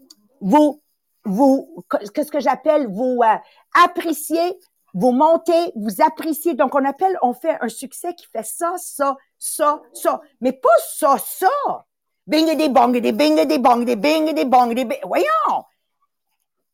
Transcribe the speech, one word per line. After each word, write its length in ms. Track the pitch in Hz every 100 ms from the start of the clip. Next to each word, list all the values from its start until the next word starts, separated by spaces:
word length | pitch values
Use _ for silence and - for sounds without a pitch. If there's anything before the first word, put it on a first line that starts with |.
| _ _ _ -
vous, 400 | 190 285 302 294 _ _ _ _ 214
vous, 600 | 190 269 269 - - - 302 202
qu'est-ce 180 | - 285
que 100 | 302
j'appelle, 460 | 262 254 302 302 247
vous, 340 | 185 254 247
euh, 120 | 226 180 - _ _ 311 349
appréciez, 760 | 349 330 302 - 330 349 381 _ _ _
vous 180 | 180 247
montez, 600 | 247 311 330 330 339 349 226
vous 260 | 208 185 311
appréciez. 480 | 320 311 302 339
Donc, 220 | 254 262 277
on 80 |
appelle, 340 | 269 277 381 359
on 120 | 247
fait 240 | 240 320 294
un 80 | 233
succès 440 | - 269 - 349
qui 120 | 349 -
fait 180 | 226 220
ça, 280 | - 339 359
ça, 400 | - - 277 269 _ _
ça, 420 | - - 294 294 -
ça. 280 | - 330 269 - -
Mais 100 | 247
pas 160 | 262 508 659 - -
ça, 200 | 302 277
ça. 680 | - - 381 571 508 143 _ _ _ _ -
Bing 220 | 302 320
et 60 | 294
des 120 | 311
bongs, 260 | 247 240
et 60 | 247
des 140 | 240
bing 240 | 214 302 311
et 80 | 302
des 120 | 302
bongs, 280 | 233 240 240
des 100 | 233
bing 320 | 285 320 311
et 60 |
des 100 | 311
bongs, 300 | 277 254 247
des 100 | 233
bing. 160 | 240 - 262
Voyons. 580 | 277 587 640 - 165 - _ _ _ _ _ _ _ _ _ _